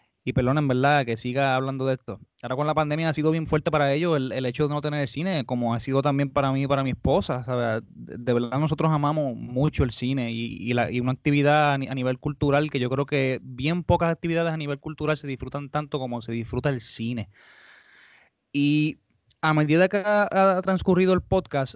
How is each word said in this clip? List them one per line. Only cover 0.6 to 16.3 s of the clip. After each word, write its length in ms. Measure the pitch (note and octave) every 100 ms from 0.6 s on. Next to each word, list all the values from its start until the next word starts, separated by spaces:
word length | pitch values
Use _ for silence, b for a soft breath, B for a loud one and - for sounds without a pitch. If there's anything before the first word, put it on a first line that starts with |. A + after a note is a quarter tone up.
| C#3+
verdad, 360 | B2+ C#3 D3
que 140 | A#2 A2+
siga 360 | B2 B2+ C#3
hablando 300 | C3 C3+ C3+
de 100 | C3
esto. 240 | B2+ - G2 - _
Ahora 140 | A#2+ C3
con 100 | D3+
la 80 |
pandemia 360 | D#3 D3+ D3+ E3
ha 20 |
sido 180 | D3+ D#3
bien 160 | E3 D#3+
fuerte 240 | D3+ -
para 220 | D#3+ C#3+
ellos 240 | C#3+ E3+ D3+
el, 160 | C3
el 140 | C3 B2+
hecho 200 | B2+ D3
de 80 |
no 60 | D3
tener 220 | D3 D3
el 60 | C#3
cine, 360 | C#3 F#3 E3
como 300 | A#2 B2 A#2
ha 40 | A2+
sido 200 | C3+ C3+
también 300 | C#3+ C#3 C#3
para 200 | C#3+ C3+
mí 120 | C3+
y 40 | C3+
para 160 | C#3
mi 80 | C3+
esposa, 540 | A#2+ - E3 - B2+
¿sabes? 380 | A#2+ B2 A#2 A2 -
De, 260 | - A#2 -
de 160 | B2
verdad 260 | A#2+ A#2+ C3
nosotros 320 | D#3 D3+ D#3+
amamos 460 | D#3 C#3+ D#3 C#3+ A2+
mucho 480 | A#2 B2 D3 -
el 60 | C3
cine 420 | - B2 C3+ A#2
y, 240 | A#2 A#2 G#2+
y 140 | G#2+
la, 180 | A#2+ G2
y 100 | B2
una 120 | B2
actividad 640 | C3+ D3+ C#3+ C#3+ D3+ D3
a 40 | C#3
ni-, 100 | C3+
a 60 |
nivel 240 | C3+ B2+ B2+
cultural 520 | D3 C#3+ D3 C#3 D3+
que 100 | C#3
yo 80 | B2
creo 160 | C3
que 340 | C#3 D3 C3 B2+
bien 400 | C3 B2 C#3+ F3
pocas 260 | - E3+ E3+
actividades 420 | D#3+ E3+ E3 E3+
a 40 | D#3+
nivel 220 | C#3+ C#3+
cultural 400 | D#3 D3+ D3+ D3+
se 80 | C#3+
disfrutan 420 | B2+ B2+ C#3+ C#3+
tanto 300 | D3+ D3 D3
como 240 | B2+ A#2+
se 100 | A2